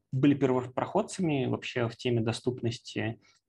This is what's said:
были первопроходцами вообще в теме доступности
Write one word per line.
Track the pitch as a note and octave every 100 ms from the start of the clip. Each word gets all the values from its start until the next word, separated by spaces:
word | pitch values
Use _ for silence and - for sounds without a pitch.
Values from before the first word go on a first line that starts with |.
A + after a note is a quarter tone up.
| _
были | C3 D3 C#3+
первопроходцами | C#3 B2+ B2 - B2 F#3 A3 - E3+ C#3+ B2
вообще | A#2 - B2+ A#2
в | -
теме | B2+ A#2
доступности | A2+ A2+ - B2 A#2 - - A2 G#2+ A#2 _ _